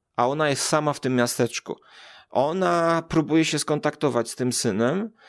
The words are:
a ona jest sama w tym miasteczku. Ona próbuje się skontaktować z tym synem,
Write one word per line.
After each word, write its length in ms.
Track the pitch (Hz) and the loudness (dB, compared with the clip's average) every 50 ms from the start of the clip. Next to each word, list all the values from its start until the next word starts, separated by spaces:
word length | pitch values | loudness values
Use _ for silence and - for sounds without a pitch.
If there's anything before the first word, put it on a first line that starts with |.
| _ _ _ | _ _ _
a 120 | - 123 127 | 0 0 0
ona 220 | 143 151 156 147 | 2 0 0 0
jest 140 | 139 - - | 0 0 0
sama 300 | - - 156 151 147 139 | 0 0 0 2 0 -2
w 60 | - | -2
tym 160 | - 131 131 | -2 0 2
miasteczku. 600 | 123 120 117 - - 127 113 - - - - - - _ _ - - - - - - - _ - | 2 2 2 0 0 -2 -2 -2 -6 -10 -10 -10 -12 _ _ -20 -20 -20 -20 -20 -20 -16 _ -2
Ona 720 | 117 131 147 170 190 185 175 175 170 165 165 165 165 160 - | 0 0 0 0 0 0 0 2 2 2 2 0 0 -2 0
próbuje 360 | - 160 151 - 151 165 160 | 0 0 2 2 2 2 2
się 140 | 156 - 147 | 2 0 -2
skontaktować 680 | - - 151 - - 151 - - - 143 120 120 113 - | -2 -2 -2 0 0 -2 -2 0 0 0 0 0 -2 -2
z 60 | - | -4
tym 180 | - 127 127 120 | -4 -2 -2 -2
synem, 580 | - - 123 95 104 117 123 165 190 220 220 - _ - | 0 0 0 0 0 0 0 0 -2 -4 -6 -10 _ -20